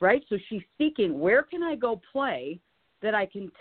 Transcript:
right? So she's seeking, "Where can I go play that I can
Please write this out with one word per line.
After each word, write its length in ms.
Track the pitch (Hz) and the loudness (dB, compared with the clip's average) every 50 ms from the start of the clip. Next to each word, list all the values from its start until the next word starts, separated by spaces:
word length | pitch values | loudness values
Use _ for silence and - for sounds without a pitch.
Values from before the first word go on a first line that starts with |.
right? 240 | 175 190 226 277 - _ | 4 4 4 4 2 _
So 80 | 214 196 - - | -6 -6 -4 -8
she's 140 | 220 196 - _ _ - | -10 -10 -10 _ _ -2
seeking, 420 | 302 311 302 - 208 175 143 139 | 0 0 2 2 0 0 0 0
"Where 220 | 151 185 220 269 302 | 2 4 4 4 2
can 180 | - 359 349 | 0 -6 -4
I 140 | 339 330 302 | -4 -4 -2
go 240 | 220 240 240 226 185 - _ | -2 -2 -4 -4 -6 -8 _
play 480 | _ 269 277 262 165 127 127 143 165 175 _ _ _ _ _ _ _ _ | _ -4 -2 -2 -4 -4 -6 -8 -10 -10 _ _ _ _ _ _ _ _
that 120 | 196 214 214 | -4 -2 0
I 120 | 208 196 | 0 -2
can 260 | 196 - 202 202 170 - - | -2 -6 -12 -12 -12 -14 -16